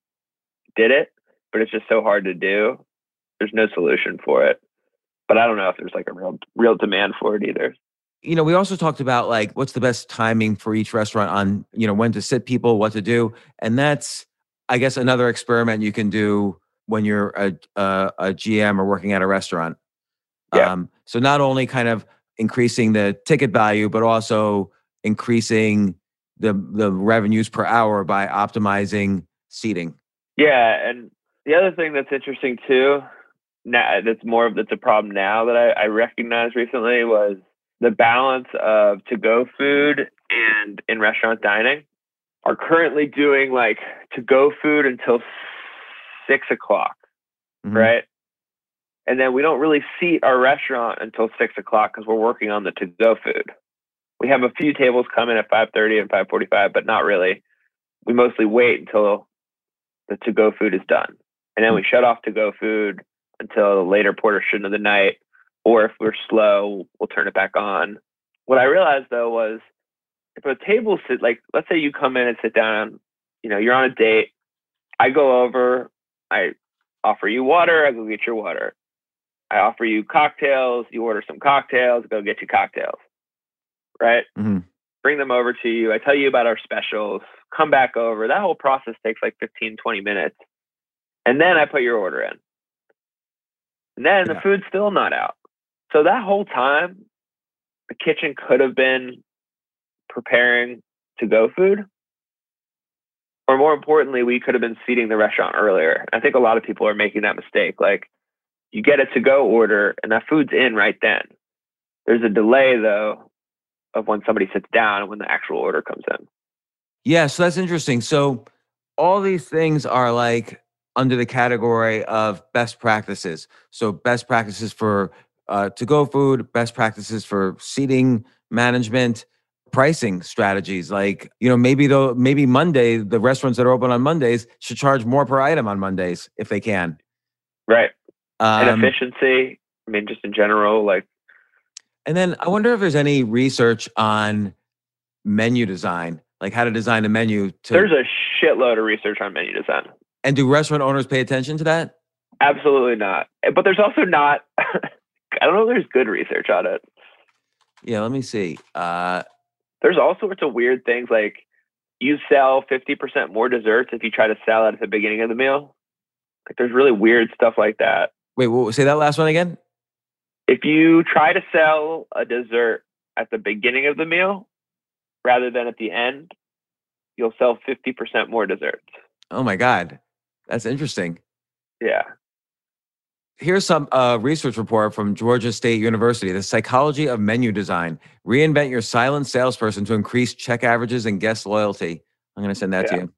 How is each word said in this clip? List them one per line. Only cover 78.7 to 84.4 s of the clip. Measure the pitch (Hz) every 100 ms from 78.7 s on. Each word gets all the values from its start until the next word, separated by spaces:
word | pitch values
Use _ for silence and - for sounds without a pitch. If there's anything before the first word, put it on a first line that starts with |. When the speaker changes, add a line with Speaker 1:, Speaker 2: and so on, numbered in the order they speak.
| - _ _ _ _ _ _ _
Speaker 1:
I | 107
offer | 104 -
you | 117 107
cocktails, | 104 156 147 - 143 135 127 120 117
you | 113
order | 113 104 -
some | 101
cocktails, | 143 139 - 127 123 120 107
go | 107
get | 104 104
your | -
cocktails, | 98 98 - - - _ _ _ _ _ _ _ _ _ _
right? | 117 117 -
Speaker 2:
Mm-hmm. | -